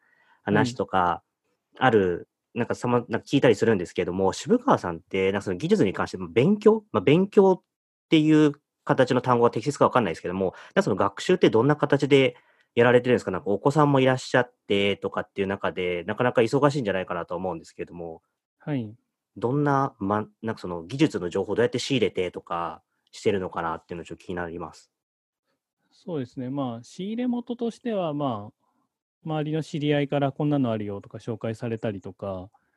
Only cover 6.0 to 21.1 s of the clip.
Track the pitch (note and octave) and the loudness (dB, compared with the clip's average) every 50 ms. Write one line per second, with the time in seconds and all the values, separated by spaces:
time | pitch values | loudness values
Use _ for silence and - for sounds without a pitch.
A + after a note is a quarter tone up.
6 | F#2 - - F#2 F#2 E2+ E2+ A2+ C3 F#3 G#3+ G#3 - A3 A3 A3 - _ - G#2+ | -4 -6 -6 -8 -10 -2 0 2 4 4 2 4 4 4 4 4 0 _ -4 0
7 | F#2 D3 D3 F3 F#3+ G3 - G#3+ F#3+ F#3+ F#3 F#3 _ _ _ _ _ _ _ _ | 2 4 4 4 2 2 4 4 4 4 4 0 _ _ _ _ _ _ _ _
8 | _ - E3 D#3 D3+ D#3 D#3 D3+ D#3 D3 D3 - _ _ _ _ _ - D3 - | _ 2 2 4 4 6 6 6 6 4 2 -2 _ _ _ _ _ 0 2 2
9 | B2+ - B2 B2 - B2+ B2 A#2+ A#2 A#2+ - A#2 G#2 D3 - - B2+ A#2+ - B2+ | 2 2 2 0 2 2 2 4 4 2 2 0 -4 -4 0 2 2 2 4 2
10 | A2+ F2 D#2+ - - F2+ F2+ F#2+ F#2+ F2+ - - - - - - G3 B2 G#2 F#2 | 0 0 -2 -6 -6 -6 -4 -2 -2 -4 -4 -8 -14 -6 -2 -2 0 0 0 0
11 | G2+ G2 - - - - F#3 F#3+ - D3+ G#2+ A2 A#2+ C#3+ D3+ C#3+ - C#3+ C#3+ C3+ | -2 -2 -4 -4 -2 0 2 4 4 4 4 4 4 2 2 2 0 2 2 2
12 | D3+ C3 C#3+ C3+ C3 B2 - _ _ _ _ _ _ _ - A#2+ A#2+ B2 B2 B2 | 4 4 4 4 4 4 0 _ _ _ _ _ _ _ 2 4 6 6 6 6
13 | A#2+ B2+ B2 G2+ - G2+ F#2 F2 - G2 G2+ G2 - C#3+ C#3 D#3 D3 C#3+ C#3 C3+ | 6 4 2 2 2 -2 -6 -4 -2 -2 -2 0 0 2 4 4 4 4 4 4
14 | C3 C3 C3 B2+ - - - C3 A#2+ - _ _ _ - G2+ G2+ G2+ G2+ G2 - | 4 4 2 0 -2 0 0 0 0 0 _ _ _ -2 0 0 2 0 0 -2
15 | - F#2+ - F#2+ F2+ - _ G2 G2 F#2+ G2 - - F#2 D#2+ F#2 F2+ F2+ F2 F2 | -4 -6 -6 -8 -10 -6 _ -4 -2 -2 -2 -4 -4 -6 -4 -4 -4 -4 -4 -4
16 | E2+ F#2 G#2+ - B2 B2 A#2+ C3 A#2+ A2 - C#3 C3+ D3 C3+ D3+ A#2+ G2 F#2 F#2 | -4 -4 -2 -2 0 0 2 2 2 2 2 2 2 2 0 0 -2 -2 -2 -2
17 | F#2 - F2+ F2 E2+ - F2+ F2 F#2+ F#2 E2 E2 - - - - F2 E2 F2 F2 | -4 -4 -6 -6 -6 -6 -6 -6 -6 -6 -8 -8 -12 -14 -14 -14 -14 -12 -12 -12
18 | E2+ E2 D#2+ E2 _ _ _ _ _ _ _ _ _ D#3 D3 C3 A2+ G#2 A2 - | -12 -12 -14 -16 _ _ _ _ _ _ _ _ _ -6 -4 -4 -6 -8 -12 -18
19 | _ _ _ _ _ _ _ G2 A2 A#2 C3 D3 D3 C#3+ C#3 C3+ C3+ C3 - - | _ _ _ _ _ _ _ -6 -4 -2 0 0 0 2 2 2 0 -2 -4 -4
20 | G2 G2 G#2 G#2+ G#2+ G#2 _ _ - A2 G#2+ - - F#2 F2 E2+ E2 F2 B2 C#3 | -2 -2 0 -2 -2 -4 _ _ -8 -8 -8 -8 -8 -10 -8 -10 -10 -8 -2 0
21 | D#3 C#3 | 0 0